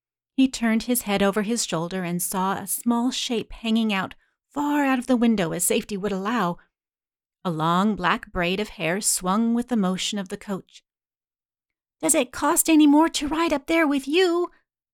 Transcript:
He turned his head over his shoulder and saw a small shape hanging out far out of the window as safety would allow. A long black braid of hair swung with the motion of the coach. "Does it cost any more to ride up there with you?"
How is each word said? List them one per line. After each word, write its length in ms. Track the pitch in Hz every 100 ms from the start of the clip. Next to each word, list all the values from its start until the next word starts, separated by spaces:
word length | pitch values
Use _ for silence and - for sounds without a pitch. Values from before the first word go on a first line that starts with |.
| _ _ _ -
He 100 | 262
turned 360 | - 233 220
his 180 | 240 247
head 200 | 208 202
over 200 | 202 208
his 240 | 208 233 -
shoulder 360 | 165 170 190
and 200 | 175 175
saw 320 | - 190 190
a 120 | 196 202
small 440 | - 240 233 247
shape 420 | 254 - 220 -
hanging 400 | - 226 226 220
out 220 | 196 165 - _ _ _
far 380 | 277 294 294 269
out 120 | 262
of 80 | 240
the 80 |
window 380 | 247 233 214 165
as 120 | 165
safety 340 | - 226 - 202
would 140 | 202
allow. 440 | 190 202 247 175 170 _ _ _ _ _ _ _ _
A 60 | 185
long 440 | 156 160 175 208
black 380 | 196 175 208 -
braid 260 | 185 175 190
of 120 | 214
hair 320 | - 160 190
swung 500 | - - 185 208 233
with 160 | 233 240
the 80 | 233
motion 420 | 185 185 - 208
of 120 | 185
the 80 | 202
coach. 440 | - 196 - - _ _ _ _ _ _ _ _ _ _ _ _
"Does 140 | 311
it 180 | 320 247
cost 380 | - 294 330 -
any 160 | 311 302
more 240 | 294 320
to 180 | - 294
ride 240 | 320 339
up 140 | 294 -
there 200 | 330 311
with 220 | 277 269
you?" 420 | 330 370 339 349 _ _ _ _